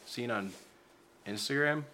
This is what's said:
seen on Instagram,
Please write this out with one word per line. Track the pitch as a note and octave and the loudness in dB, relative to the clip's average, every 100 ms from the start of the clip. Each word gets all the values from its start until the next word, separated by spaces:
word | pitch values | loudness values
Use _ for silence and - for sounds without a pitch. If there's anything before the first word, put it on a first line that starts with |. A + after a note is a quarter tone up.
| - | -8
seen | - A#2+ | -4 0
on | G#2+ G2 F2+ - - - - - - G2+ | 0 -2 -6 -16 -20 -20 -20 -20 -14 -6
Instagram, | G#2 - C#3 D3 D3+ C#3+ | -4 0 4 4 2 -2